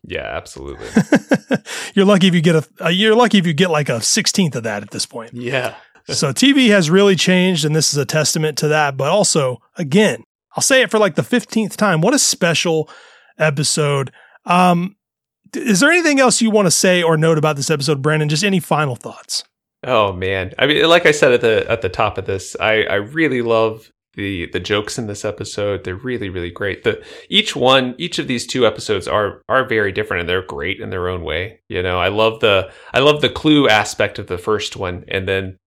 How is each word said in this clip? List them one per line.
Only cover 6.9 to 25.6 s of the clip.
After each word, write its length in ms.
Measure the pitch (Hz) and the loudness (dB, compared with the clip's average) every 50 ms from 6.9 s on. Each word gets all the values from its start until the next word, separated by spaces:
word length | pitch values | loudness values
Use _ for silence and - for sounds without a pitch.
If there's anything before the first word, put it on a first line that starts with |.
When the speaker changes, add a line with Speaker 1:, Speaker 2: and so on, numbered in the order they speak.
Speaker 2:
really 260 | 175 190 202 202 196 | 4 4 4 4 2
changed, 500 | 160 - 185 185 180 180 185 185 156 143 | 2 2 2 2 4 2 2 0 0 0
and 100 | 151 151 | 0 0
this 160 | 156 147 - | 0 0 0
is 60 | 147 147 | -2 -2
a 80 | 135 | -4
testament 500 | - - 156 151 - - 165 156 156 147 - | -2 0 0 0 0 -2 -2 -2 -2 -2 -2
to 100 | 160 147 | -2 0
that. 280 | 151 156 151 143 135 | 2 2 0 0 -2
But 120 | 131 135 147 | -4 -2 0
also, 480 | 175 214 190 - - 165 139 127 123 - _ _ _ | 2 2 2 2 2 0 0 0 -4 -6 _ _ _
again, 480 | - 175 135 139 202 220 180 120 110 - _ _ _ _ _ _ | -10 -6 0 2 4 4 4 0 -4 -10 _ _ _ _ _ _
I'll 60 | - | -4
say 180 | - - 269 262 | 0 2 2 2
it 100 | 240 190 | 2 2
for, 80 | - 214 | 2 2
like, 180 | 214 190 147 | 2 2 0
the 60 | - | -2
fifteenth 540 | 143 - - 240 - - - 226 220 180 - | -2 0 0 0 0 0 -2 -2 -2 -2 -2
time. 240 | - 208 202 175 156 | 0 0 2 2 2
What 140 | 165 220 294 | 2 2 2
a 40 | 269 | 2
special 680 | - - - - 185 170 160 - - 180 160 160 151 - - - - - - - _ _ _ - | 0 0 0 0 0 0 0 0 0 0 -2 -2 -4 -6 -12 -20 -20 -20 -20 -20 _ _ _ -2
episode. 720 | 156 160 143 143 147 - - 165 151 143 143 139 135 135 _ - - _ _ - _ | 0 0 0 0 -2 -2 0 0 0 0 0 -2 -4 -6 _ -20 -20 _ _ -18 _
Um, 500 | 208 175 180 185 180 175 170 175 196 - _ _ _ _ _ _ _ _ _ _ _ | 0 2 4 4 4 4 2 -2 -6 -10 _ _ _ _ _ _ _ _ _ _ _
d-, 80 | - - | -12 -6
is 200 | - 254 202 170 | 0 0 2 4
there 100 | 277 294 | 4 4
anything 280 | 339 359 330 311 294 269 | 4 4 2 2 4 4
else 220 | 269 240 - - | 4 4 4 2
you 100 | 233 220 | 0 2
wanna 200 | 208 214 202 175 | 2 2 2 2
say 320 | - - - 190 180 180 | 2 2 2 2 2 4
or 160 | 170 165 160 151 | 2 2 2 2
note 180 | 156 160 165 | 2 2 2
about 200 | 156 147 156 151 | 2 2 0 -2
this 120 | 143 135 - | -2 -2 -2
episode, 320 | 156 147 135 147 151 135 | -2 -2 0 -2 -2 0
Brandon? 300 | 131 151 151 156 151 147 | 0 -2 0 0 0 -2
Just 120 | 156 151 | -2 -2
any 160 | 196 202 196 180 | 0 0 0 -2
final 380 | - - 165 147 151 139 120 | 0 0 0 0 0 -2 -4
thoughts? 480 | - - 117 123 - - - - - - _ _ _ _ _ _ _ - | -8 -10 -16 -16 -16 -12 -10 -10 -10 -10 _ _ _ _ _ _ _ -4
Speaker 1:
Oh, 280 | 123 127 113 104 98 92 | 0 2 2 2 2 0
man. 380 | 90 95 95 98 95 92 95 - - | -2 -2 -2 -2 -2 -4 -6 -2 0
I 80 | 123 | 0
mean, 160 | 143 151 151 160 165 | 2 2 2 4 4
like 160 | 165 175 175 | 4 4 4
I 60 | 165 | 2
said 220 | 151 - - 135 | 4 4 4 4
at 100 | 120 117 | 4 4
the, 280 | - 113 110 101 - - | 4 2 2 2 0 -2
at 120 | 113 - | -4 -4
the 80 | - 95 | -4 -6
top 260 | - - 113 104 - | -2 -2 -2 -2 -2
of 80 | - 98 | -6 -6
this, 320 | - 98 95 - - - - | -6 -6 -6 -8 -10 -8 -2
I, 260 | - 107 110 110 - | 0 0 2 0 0
I 100 | - 95 | 0 -2
really 480 | 101 101 110 147 160 160 147 131 123 | -4 -4 -4 -2 -2 0 0 0 -2
love 500 | 117 117 113 113 113 110 107 - - _ _ _ _ _ _ | 0 0 2 2 2 0 -2 -8 -18 _ _ _ _ _ _
the, 320 | - 101 98 98 87 85 | -10 -8 -6 -6 -8 -8
the 140 | - - 98 | -6 -8 -8
jokes 360 | 92 - 104 104 104 - - | -4 -2 -4 -4 -2 -6 -8
in 120 | - 117 104 | -8 -8 -8
this 180 | 104 - - | -10 -8 -8
episode. 580 | 107 101 - 110 - - - | -8 -8 -8 -12 -10 -6 -6